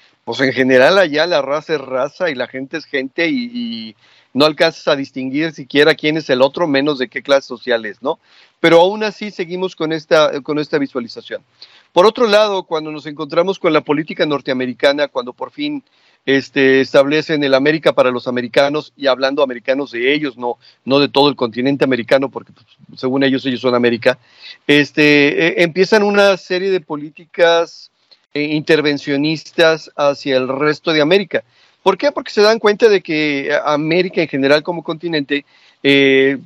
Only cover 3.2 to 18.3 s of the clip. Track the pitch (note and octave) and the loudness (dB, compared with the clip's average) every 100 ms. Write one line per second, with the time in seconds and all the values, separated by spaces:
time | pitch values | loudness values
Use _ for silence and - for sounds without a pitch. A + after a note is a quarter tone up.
3.2 | E3 C3+ A#2+ A#2+ A#2 A#2 A2 - _ _ | -2 -2 -4 -8 -8 -10 -14 -20 _ _
4.2 | _ B2+ D3+ D3+ E3 - - C#3+ C3+ C3+ | _ 0 0 2 0 0 -2 -2 -4 -8
5.2 | C3 C#3 D#3+ D#3 C3 C#3+ D3+ D3+ D3+ D#3 | -6 -4 -6 -8 -4 2 4 2 -2 -2
6.2 | D3+ B2+ C3+ D3+ E3+ C#3 D3 C3+ B2 C3 | -2 2 2 0 0 0 0 -4 -6 -8
7.2 | B2 C#3 - A#2+ B2 A#2 G#2+ F#2 C3 E3 | 0 0 -2 -12 -4 -4 -4 -8 -8 -8
8.2 | _ _ _ - E3 E3 F3+ G#3+ G#3+ - | _ _ _ -2 4 6 4 0 -6 -6
9.2 | G#3 - E3 F3+ F#3 - D#3 D#3+ - D3+ | -12 -10 -8 -6 -8 -6 -6 -4 2 2
10.2 | D3 C#3+ B2+ D3 D3 D#3 C3+ C3 A#2 A#2+ | 2 -2 -6 -6 -4 -4 -4 -6 -10 -14
11.2 | - G#2+ _ _ - _ _ E3+ G3+ A3 | -14 -14 _ _ -20 _ _ 0 0 2
12.2 | A#3 G#3 G#3+ F#3+ - D#3+ D#3 D3+ D3+ D3 | 2 2 2 -2 -6 -8 -8 -12 -14 -12
13.2 | D3 D#3+ F#3 F#3 E3+ D3+ D3 D3 D#3+ - | -6 -2 -2 -2 0 0 0 -4 -4 -4
14.2 | D#3 C#3 C#3+ B2+ B2+ A#2 C#3+ D3 C#3+ B2+ | -4 -4 -4 -4 -4 0 0 0 -4 -6
15.2 | B2 - B2+ - D3 C#3+ _ _ _ _ | -10 -12 -14 -8 -8 -8 _ _ _ _
16.2 | - C3+ B2+ D3 C3+ C3+ C3 D3 C#3 D3+ | -2 -2 0 0 4 4 4 2 4 0
17.2 | D3 D3+ C#3 C3 C#3+ D#3 D#3 C#3 B2+ B2 | -2 -2 2 2 2 2 0 2 0 0
18.2 | B2+ | -4